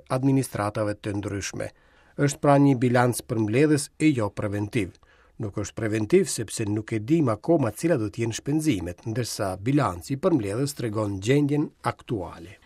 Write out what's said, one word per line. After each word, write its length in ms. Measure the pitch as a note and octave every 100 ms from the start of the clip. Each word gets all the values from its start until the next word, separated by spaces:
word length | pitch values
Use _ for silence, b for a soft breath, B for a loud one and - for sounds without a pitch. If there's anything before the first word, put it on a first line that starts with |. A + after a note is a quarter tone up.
| -
administratave 880 | C3 C#3 C3+ B2 G#2 G#2 A2+ G#2
të 200 | G#2 A2 G2+
ndryshme. 480 | G2+ G2 - - - b b b b -
Është 220 | C#3+ -
pra 140 | D3 C#3+
një 140 | C#3+ B2
bilanc 320 | B2 B2 B2 A2+ -
përmbledhës 600 | A2+ G#2+ A#2+ D3+ D3 - -
e 60 | D#3
jo 160 | A#2+ G2+
preventiv. 560 | - G#2 G2+ G2+ A#2 F2+ - b b b -
Nuk 160 | G#2
është 200 | A2 G2 -
preventiv 480 | G#2 A2 G#2 F#3 E3+
sepse 400 | - A2 - G#2
nuk 260 | G#2+ -
e 60 | A2
dim 300 | A2 E3 C3
akoma 400 | G#2+ - E3 A#2
cilat 320 | - E3 D3
do 80 | G#2+
të 140 | -
jenë 140 | A#2 A2+
shpenzimet, 680 | - D#3 D#3 G2 E2+ - A2+
ndërsa 480 | A2 A#2 - G2 F#2+
bilanci 560 | A2 C#3+ A2+ F2 - C#3
përmbledhës 560 | F#3+ D3+ G2+ A2 C#3+
tregon 460 | - A#2 G#2+ G2+ G2
gjendjen 480 | G#2+ C#3+ C#3+ D3 D#3+ -
aktuale. 760 | A#2 - - A2 E2 - F2 -